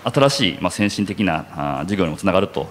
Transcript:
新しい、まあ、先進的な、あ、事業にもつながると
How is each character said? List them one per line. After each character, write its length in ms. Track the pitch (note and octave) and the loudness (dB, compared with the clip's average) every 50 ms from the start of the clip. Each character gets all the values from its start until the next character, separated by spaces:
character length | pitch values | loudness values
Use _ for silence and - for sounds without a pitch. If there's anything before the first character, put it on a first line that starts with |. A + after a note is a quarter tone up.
| - | -4
新 260 | A#2 - C#3+ C3+ C#3 | -2 2 4 4 4
し 200 | - - B2 F2+ C3+ | 4 2 0 0 0
い、 40 | - | 0
ま 80 | - F2+ | -2 -2
あ、 20 | |
先 200 | - - G#2 G#2 | 0 0 0 0
進 160 | - - G2+ | 0 0 -2
的 160 | F#2 G2 - G#2 | -2 0 0 0
な、 240 | F2+ D#2+ D#2 - - - D#2 D2 D2 C#2 C2+ | 0 0 0 -4 -8 -8 -6 -4 -4 -2 -4
あ、 40 | D2+ | -4
事 100 | F#2 G#2 | -2 0
業 80 | F#2+ F#2 | 0 0
に 40 | D#2 | 0
も 60 | D#2 | 0
つ 100 | - - | -2 0
な 60 | G2 F2 | 2 2
が 80 | F#2+ | 2
る 80 | G2 - | 2 0
と 220 | - - - - | -2 -4 -6 -6